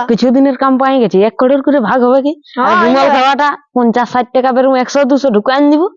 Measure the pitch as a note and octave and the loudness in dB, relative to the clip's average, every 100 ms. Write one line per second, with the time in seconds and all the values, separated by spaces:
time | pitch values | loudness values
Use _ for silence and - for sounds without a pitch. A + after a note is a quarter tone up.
0 | B3 A#3 B3 B3+ C#4 B3+ C4+ B3+ C4+ C4+ | 0 0 2 2 0 0 -2 0 0 0
1 | G#3+ F#3 G#3+ - B3+ C#4 C#4 C#4 G#3 B3+ | 0 0 0 0 0 0 0 -2 0 0
2 | B3 C4+ C#4 D4+ - B3 C4+ F4 B3 C4 | 2 0 -2 -6 -12 -6 -2 0 0 2
3 | C#4 C#4 C4+ C#4 D4 - _ B3 A#3 A#3+ | 2 0 0 0 -2 -4 _ -2 0 0
4 | A#3 B3+ A#3 C4 B3+ B3 C4 C4 B3 C#4 | -2 -4 -2 -2 0 0 0 0 -2 -2
5 | C4+ C4+ C#4 G#3 A#3 C4+ D4 D4+ G4 | 0 0 0 0 0 0 2 2 -2